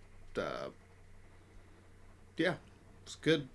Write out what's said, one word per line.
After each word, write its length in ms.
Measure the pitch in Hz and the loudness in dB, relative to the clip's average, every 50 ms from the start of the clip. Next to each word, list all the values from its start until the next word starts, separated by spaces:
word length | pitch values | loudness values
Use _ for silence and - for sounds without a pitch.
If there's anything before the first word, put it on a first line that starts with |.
| - - - - - - - | -18 -18 -16 -16 -12 -8 -4
uh, 320 | - 90 71 62 62 65 65 - - - - - - - - - - - - - - - - - - - - - - - - - - - - - - - - - | -2 -2 -2 -2 -4 -4 -6 -8 -12 -20 -20 -20 -20 -20 -18 -18 -18 -18 -20 -20 -20 -20 -20 -20 -20 -20 -20 -20 -20 -20 -20 -20 -20 -20 -20 -18 -20 -18 -6 2
yeah, 180 | - 165 180 151 - - - - - - - - - - | 4 4 4 4 2 -4 -14 -20 -20 -20 -20 -20 -16 -12
it's 120 | - - | -12 -6
good. 320 | - - 151 165 151 135 - | 2 6 6 6 6 6 -2